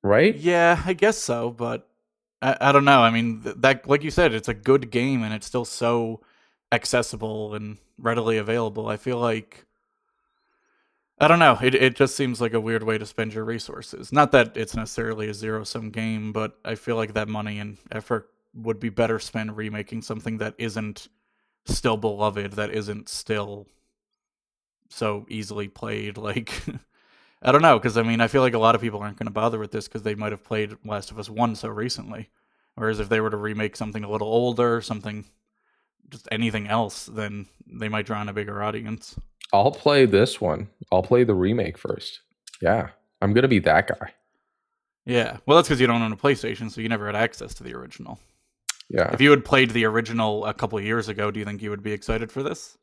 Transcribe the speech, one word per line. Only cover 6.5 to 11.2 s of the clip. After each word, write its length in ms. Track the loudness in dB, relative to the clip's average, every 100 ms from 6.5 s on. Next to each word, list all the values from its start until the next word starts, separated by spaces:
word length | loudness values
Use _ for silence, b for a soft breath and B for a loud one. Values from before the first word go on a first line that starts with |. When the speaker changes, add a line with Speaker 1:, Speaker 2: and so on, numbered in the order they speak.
| _ _
Speaker 2:
accessible 840 | -2 0 0 -2 -6 -8 -6 -8
and 240 | -8 -10 -14 _ -6
readily 400 | -2 0 0 0
available. 500 | 0 -2 -2 -6 -6
I 80 | -6
feel 220 | -4 -2
like, 480 | -2 -2 -6 -20 _ _ _ _ _ _ _ _ _ _ _ _ _ _ _
I 80 | _